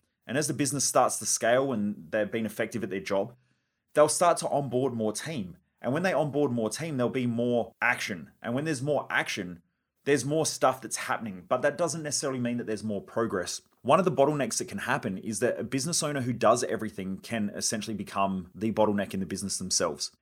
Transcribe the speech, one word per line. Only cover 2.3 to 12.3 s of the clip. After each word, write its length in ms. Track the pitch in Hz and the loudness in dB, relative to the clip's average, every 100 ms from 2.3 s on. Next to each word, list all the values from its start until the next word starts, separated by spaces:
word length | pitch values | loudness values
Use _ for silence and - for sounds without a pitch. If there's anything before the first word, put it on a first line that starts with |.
| 117 107 | -2 -2
effective 380 | - 113 113 | -2 -4 -2
at 80 | 98 | -4
their 80 | 95 | -4
job, 340 | 95 98 113 - _ _ _ _ _ - | 0 0 0 -6 _ _ _ _ _ 4
they'll 120 | 147 | 6
start 300 | - 175 165 | 6 4 2
to 120 | 156 | 0
onboard 440 | 139 143 127 135 | -2 0 0 0
more 180 | 117 107 | 0 -2
team. 440 | 104 147 156 90 78 _ _ | -2 -6 -6 -8 -12 _ _
And 100 | - | -2
when 120 | 143 | 0
they 100 | 185 | 0
onboard 380 | 143 147 135 143 | 0 0 2 0
more 180 | 120 110 | 2 -2
team, 280 | - 165 135 | -2 -4 0
there'll 120 | 120 | 0
be 160 | 131 120 | 0 0
more 480 | 117 120 120 107 - | 0 2 0 0 0
action. 480 | 113 123 - 90 73 _ | 0 0 -2 -8 -12 _
And 100 | - | -4
when 100 | 123 | -2
there's 200 | 156 139 | -2 -2
more 240 | 143 139 - | 0 0 0
action, 540 | 131 156 120 90 87 _ _ _ _ - | -2 -2 -4 -6 -10 _ _ _ _ 2
there's 180 | 143 | 2
more 220 | 131 156 147 | 2 0 0
stuff 360 | - 139 127 | 2 2 2
that's 160 | 113 - | -4 -6
happening, 480 | - 120 110 92 87 | -4 -4 -4 -10 -2
but 140 | 127 | 0
that 160 | 143 139 | 0 0
doesn't 240 | 170 165 | -2 -2
necessarily 360 | 147 - 147 | -4 -2 -2